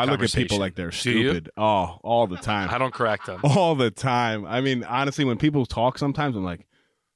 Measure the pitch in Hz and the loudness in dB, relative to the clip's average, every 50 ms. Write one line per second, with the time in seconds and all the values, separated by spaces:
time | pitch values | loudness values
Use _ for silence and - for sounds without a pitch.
0 | 123 135 139 98 117 107 - 131 123 117 104 101 98 92 - - 87 82 - - | 2 2 2 0 0 0 0 0 0 0 0 0 0 -2 -4 -6 -6 -6 -6 -4
1 | - 123 117 113 120 135 117 85 80 - - - 107 107 104 95 90 85 85 - | -2 0 2 2 2 2 0 -2 -4 -8 -4 0 2 4 4 4 2 0 -6 -10
2 | - 104 117 117 117 98 90 - - 113 107 101 95 92 113 123 131 127 - - | -2 0 2 2 2 2 -2 -6 -4 -2 -2 -2 -2 -2 0 0 -2 -2 -2 -2
3 | 123 110 104 - - - 92 90 - 147 131 202 180 165 160 135 127 113 - - | 0 0 0 -2 -4 -8 -6 0 2 2 4 4 4 4 4 2 2 0 0 -2
4 | - 131 123 123 123 113 110 107 98 78 113 127 135 135 131 120 110 80 120 131 | -2 0 2 2 2 0 -2 -4 -4 -4 -2 0 0 0 0 -2 -2 -2 -2 -2
5 | 139 139 131 - 143 131 117 - 151 151 147 143 120 - - 117 117 127 127 - | -2 -2 0 0 0 0 2 2 2 2 2 2 0 0 0 0 0 0 0 0
6 | 147 143 139 151 147 143 120 101 92 90 85 78 - _ _ _ _ _ _ _ | -2 -2 -2 -2 -2 -2 -2 -4 -4 -6 -6 -10 -14 _ _ _ _ _ _ _
7 | _ _ _ | _ _ _